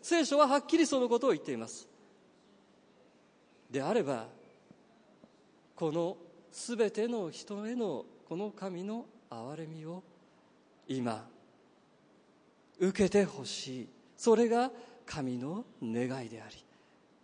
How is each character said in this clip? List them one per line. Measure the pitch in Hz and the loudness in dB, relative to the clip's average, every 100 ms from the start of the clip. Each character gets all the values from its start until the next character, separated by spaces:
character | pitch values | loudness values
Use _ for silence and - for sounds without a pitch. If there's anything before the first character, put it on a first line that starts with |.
聖 | - 339 | 0 2
書 | 262 285 | 4 6
は | 277 | 6
は | 277 | 4
っ | 277 | 4
き | 330 | 4
り | 302 | 4
そ | 269 | 2
の | 247 | 2
こ | 233 | 4
と | 262 | 4
を | |
言 | 160 | 2
っ | |
て | - | -2
い | 117 | -6
ま | 113 | -6
す。 | - - - - _ _ _ _ _ _ _ _ _ _ _ _ _ _ _ - | -12 -18 -20 -20 _ _ _ _ _ _ _ _ _ _ _ _ _ _ _ -6
で | 131 | -4
あ | 147 | 2
れ | 220 | 2
ば、 | 143 123 117 - - - - - _ _ _ _ - _ _ _ _ | 2 -2 -4 -14 -20 -20 -20 -20 _ _ _ _ -20 _ _ _ _
こ | - 160 | -4 -2
の | 165 170 190 - - - | 0 0 -4 -14 -20 -18
す | - - 233 | -12 -4 0
べ | 208 | 0
て | 208 233 | 2 -2
の | 233 165 | -2 -4
人 | - - 202 214 | -8 -10 -8 -6
へ | |
の | 247 208 123 - - - | -2 -2 -4 -8 -16 -10
こ | 165 | -6
の | 208 | -6
神 | 202 190 175 | -6 -8 -6
の | 196 226 285 - _ | -6 -8 -10 -18 _
憐 | 117 123 156 | -10 -10 -10
れ | 156 | -10
み | 160 156 | -10 -10
を | 180 - - _ _ _ _ _ _ - | -12 -14 -20 _ _ _ _ _ _ -6
今 | 131 120 110 - - _ _ _ _ _ _ _ _ _ _ _ _ _ - | -2 -2 -2 -8 -20 _ _ _ _ _ _ _ _ _ _ _ _ _ -2
受 | 185 196 | 0 4
け | 185 | 4
て | 202 | 4
ほ | 175 139 | 2 -2
し | 127 - 135 127 | -10 -8 -8 -10
い。 | 107 - - - | -10 -16 -20 0
そ | 233 | 4
れ | 220 233 | 6 6
が | 233 262 - - - - | 4 0 -4 -18 -18 -10
神 | 156 131 123 | -6 -4 -4
の | 135 196 - - | -4 -6 -10 -8
願 | 117 117 127 131 | -4 -2 -2 -4
い | 113 | -8
で | 110 | -12
あ | - | -16
り、 | - - _ _ _ _ _ | -20 -20 _ _ _ _ _